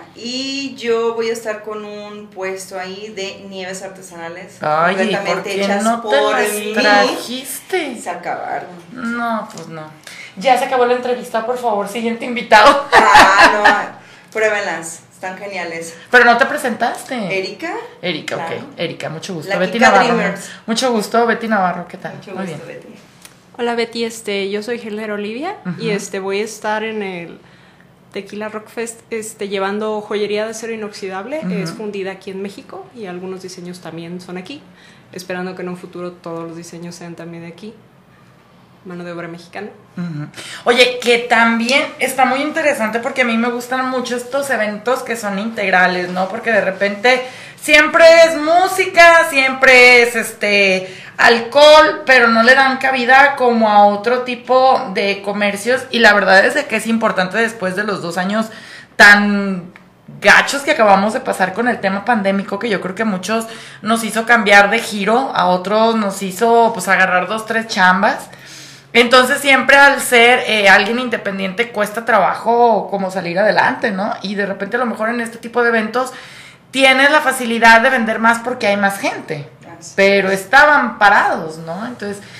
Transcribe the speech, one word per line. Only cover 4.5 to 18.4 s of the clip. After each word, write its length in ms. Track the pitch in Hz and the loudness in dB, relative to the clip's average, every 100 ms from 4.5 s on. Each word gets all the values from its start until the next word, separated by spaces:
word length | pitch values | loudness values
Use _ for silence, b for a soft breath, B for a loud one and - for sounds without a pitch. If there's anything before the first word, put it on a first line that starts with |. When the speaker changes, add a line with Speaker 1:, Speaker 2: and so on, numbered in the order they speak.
| - | -8
Speaker 2:
Ay, 320 | 156 156 170 | -4 0 0
¿y 20 | 190 | 0
por 80 | 190 196 | -2 -2
Speaker 1:
completamente 280 | 196 175 202 | -4 -6 -4
Speaker 2:
qué 100 | 196 | -4
Speaker 1:
hechas 200 | 196 202 | -2 -2
Speaker 2:
no 160 | 220 226 | -2 -2
te 80 | 214 | 0
Speaker 1:
por 240 | 277 214 | 2 2
Speaker 2:
las 200 | 214 208 | 0 -2
Speaker 1:
mí. 180 | 208 214 | -4 -4
Speaker 2:
trajiste? 1300 | 214 214 202 196 - - 254 269 - - 370 294 220 | -2 2 4 2 -2 -8 -10 -10 -14 -8 -6 -6 -10
Speaker 1:
Se 80 | 190 | -10
acabaron. 600 | 175 - 127 120 139 - 180 - | -10 -8 -8 -8 -8 -10 -16 -18
Speaker 2:
No, 540 | - 233 240 233 220 - | -12 -8 -6 -6 -6 -8
pues 140 | - 160 | -14 -16
no. 140 | 160 156 - B B B B | -14 -16 -20 B B B B
Ya 220 | 254 254 | 2 2
se 60 | |
acabó 220 | 269 254 240 | 2 0 2
la 80 | |
entrevista, 500 | 247 247 240 - 226 | 0 -2 -6 -4 -6
por 140 | 226 247 | -4 -4
favor, 300 | 240 202 196 | -2 -4 -4
siguiente 360 | 233 226 226 | -6 -6 -6
invitado. 600 | 262 233 - 214 214 285 - | -8 -6 4 6 6 4 2
Speaker 1:
Ah, 580 | 226 220 - - - - 214 208 269 - | 4 6 6 6 6 4 4 2 2 -2
no, 60 | - B B B | -14 B B B
pruébenlas, 680 | 220 220 208 190 165 165 - _ | -2 -2 -2 -6 -8 -10 -16 _
están 240 | _ 185 185 | _ -14 -12
geniales. 580 | 202 190 170 165 165 - - | -12 -10 -10 -10 -12 -16 0
Speaker 2:
Pero 140 | 247 | 4
no 140 | 240 233 | 6 4
te 80 | 262 | 2
presentaste. 920 | 294 269 220 240 370 - 254 190 190 | -2 -4 -2 -4 -4 -10 -8 -4 -4
Speaker 1:
¿Erika? 360 | 190 202 330 440 - - | -6 -8 -10 -10 -12 -10
Speaker 2:
Erika, 360 | 175 156 - | -8 -6 -6
Speaker 1:
Claro. 200 | - | -8